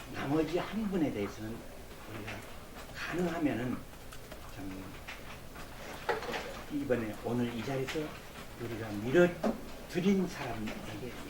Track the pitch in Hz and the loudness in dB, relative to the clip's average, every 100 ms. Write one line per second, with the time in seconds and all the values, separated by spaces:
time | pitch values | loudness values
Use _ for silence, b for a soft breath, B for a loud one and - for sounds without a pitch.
0 | - - 139 156 156 175 170 208 208 185 | -6 -2 2 4 4 2 2 0 2 4
1 | 139 107 101 - 110 123 - - - - | 4 2 0 -2 -6 -6 -8 -10 -12 -12
2 | - 110 107 104 - - - - - - | -10 -8 -6 -6 -8 -10 -10 -10 -8 -6
3 | - 165 175 165 147 110 123 - - - | -2 2 2 4 2 4 0 -2 -4 -12
4 | - - - - - - - - 285 - | -10 -10 -10 -10 -10 -8 -6 -6 -8 -10
5 | - - - - - - - - - - | -10 -8 -8 -10 -10 -10 -10 -10 -8 -4
6 | - 440 - - - - - 147 127 120 | 0 0 0 -2 -4 -6 -4 0 2 2
7 | 107 104 113 120 120 120 107 135 131 160 | 2 -2 0 2 2 0 0 0 0 -2
8 | 151 - - - - - 117 107 110 104 | -2 -6 -10 -12 -10 -6 -4 -4 -4 -2
9 | 113 160 175 - 220 - - - - 175 | 6 10 10 8 2 2 -4 -8 -2 4
10 | 185 190 175 - 131 104 107 - - 107 | 6 6 4 0 -2 -2 -2 -4 -6 -6
11 | 120 - | -6 -6